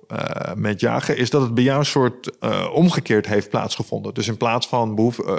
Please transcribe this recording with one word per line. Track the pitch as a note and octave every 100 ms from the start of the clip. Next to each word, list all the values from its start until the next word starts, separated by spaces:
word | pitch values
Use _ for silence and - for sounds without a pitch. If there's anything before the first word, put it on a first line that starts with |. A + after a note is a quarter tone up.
| _
eh, | - - - -
met | F#2 G#2+ G#2
jagen, | A#2 A#2 - -
is | B2
dat | D3
het | B2
bij | A2+
jou | B2+ C3+
een |
soort, | C#3+ C#3+ B2 - - -
eh, | A2+ G2+ F2
omgekeerd | C3+ F3 E3 - G#2+ G2
heeft | G#2 -
plaatsgevonden. | A#2+ G#2 - - A2 G#2
Dus | G#2+ A2+
in | G#2+
plaats | A#2 A#2 -
van | B2+ A2+
behoef-, | G#2+ A#2 A#2
eh, | F#2